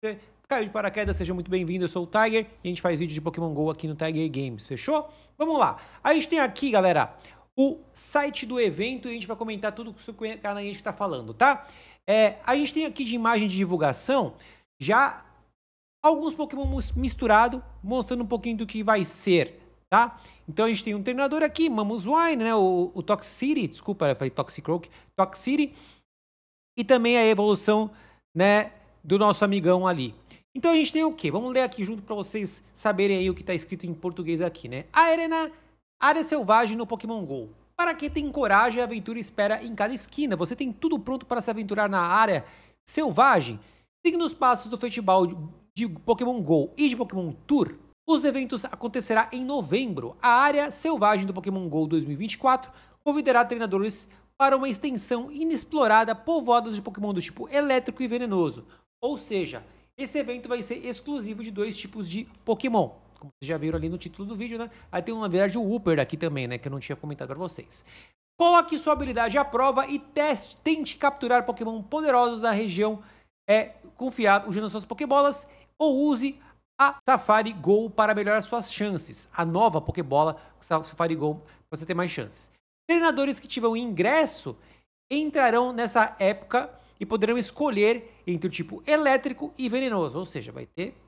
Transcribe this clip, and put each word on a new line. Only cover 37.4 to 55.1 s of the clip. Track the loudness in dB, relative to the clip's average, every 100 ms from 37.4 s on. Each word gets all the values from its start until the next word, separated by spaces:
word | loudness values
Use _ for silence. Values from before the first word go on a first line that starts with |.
| -10 -16 _ -4
Para | -2 -2
quem | -6
tem | -4 -4
coragem, | -2 4 6 4 2
a |
aventura | -4 -4 -8 -10
espera | -10 -2 0 0
em | -6
cada | -4 -4
esquina. | -4 -10 -4 -2 -2
Você | -4
tem | -4 -8
tudo | -4 -2 -2
pronto | -4 -8 -4
para | -4
se | -4
aventurar | -6 -4 0 0
na | 2
Área | 2 4 4 2 -2 -20 _ _ -8
Selvagem? | -2 0 6 6 6 2 -8 -14 _ _ _ 0
Siga | 0
nos | -2
passos | 2 2 2 -2
do | -6
festival | -6 -4 4 4 4
de, | -2 -12 -16 _ -6
de | -6
Pokémon | -6 0 0 0 -2
go | 2 2 2 0
e | 0
de | 0
Pokémon | -4 -4 -6 -8 0
Tour. | 2 2 -4 -20 _ 0
Os | 2 2
eventos | 0 -4 -6 -8
acontecerá | -8 -6 -6 0 0 0
em | -4 -4
novembro. | -4 0 -2 -2 -4 -8 -2
A | 4
Área | 6 6 2 -2
Selvagem | -2 -2 2 4 2 0
do |
Pokémon | -6 -6 -6 -4
go | -2 0
dois | 0
mil | -2
e | -6
vinte | -6
e | -2
quatro | 2 2 -2 -20 _ _
convidará | -2 0 4 4 4
treinadores | 0 -2 -2 -2 -4 -12 -20 _ _
para | 2 4
uma | 0
extensão | -4 -4 -6 -4